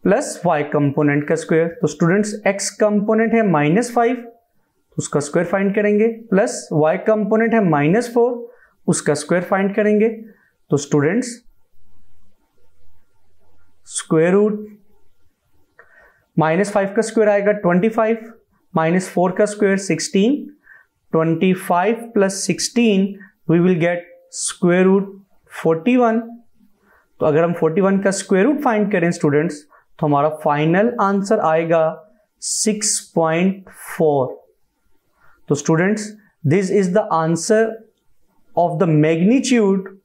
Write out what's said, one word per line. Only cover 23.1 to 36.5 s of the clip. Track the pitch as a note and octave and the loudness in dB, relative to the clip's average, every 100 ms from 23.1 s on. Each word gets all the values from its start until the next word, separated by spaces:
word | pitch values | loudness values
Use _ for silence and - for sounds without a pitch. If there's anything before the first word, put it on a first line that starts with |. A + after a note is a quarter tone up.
| - - _ - | -4 -20 _ 0
we | E3 | 2
will | F3+ F3 | 4 2
get | E3+ F3 - - _ | 0 -2 -8 -20 _
square | - - - F3+ F3 | -10 -10 -2 0 4
root | F#3+ G3 G3 - _ _ _ | 4 2 0 -12 _ _ _
forty | - D#3+ D#3+ G3 B3 | -4 -2 0 2 2
one। | A#3 A3+ A#3 - _ _ _ _ _ _ _ _ | 2 0 -4 -18 _ _ _ _ _ _ _ _
तो | D#3+ | 0
अगर | D3 | 2
हम | E3+ | 0
फ़ोर्टी | E3+ D#3+ D#3+ | 0 0 2
वन | F#3+ G3 | 0 2
का | G3 | 0
स्क्वायर | F#3+ - F#3+ | -4 0 2
रूट | A3+ D4 | 2 0
फाइंड | B3+ G#3+ G3+ | 0 0 0
करें | F#3+ E3+ | 0 0
स्टूडेंट्स, | E3+ D3+ C#3+ E3+ - - _ _ - | 0 0 0 -2 -6 -18 _ _ -6
तो | D#3 | 0
हमारा | C#3+ D3+ D#3 | 2 0 -2
फाइनल | D#3 D3 D#3 F3 A3+ A#3+ | -2 0 2 2 0 0
आंसर | G3 G3+ G3 G#3+ D#3+ | 0 0 0 0 2
आएगा | D#3+ E3 E3 D#3+ D#3+ _ _ _ _ | 0 2 2 0 -4 _ _ _ _
सिक्स | - - G#3+ G#3+ G#3+ - - | -8 -4 -2 -2 -4 -6 -4
पॉइंट | - D#3+ D#3+ F#3+ G3 - - - - | -2 0 2 0 -2 -14 -20 -18 0
फ़ोर। | D#3+ C#3+ B2+ - _ _ _ _ _ _ _ _ - _ - | 2 2 -2 -6 _ _ _ _ _ _ _ _ -20 _ -4
तो | |
स्टूडेंट्स, | C#3+ - D#3+ F#3 G#3+ - - _ _ | -4 0 0 0 -2 -6 -16 _ _
this | C#3 | 0